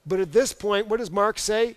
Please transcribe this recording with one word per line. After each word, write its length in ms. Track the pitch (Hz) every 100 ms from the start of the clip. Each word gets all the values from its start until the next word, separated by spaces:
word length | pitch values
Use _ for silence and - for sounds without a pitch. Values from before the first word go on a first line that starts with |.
| 151
But 140 | 190
at 120 | 185
this 220 | 175 262
point, 340 | - 208 202 214
what 120 | 226
does 120 | 214
Mark 280 | 185 208 214
say? 360 | - 214 226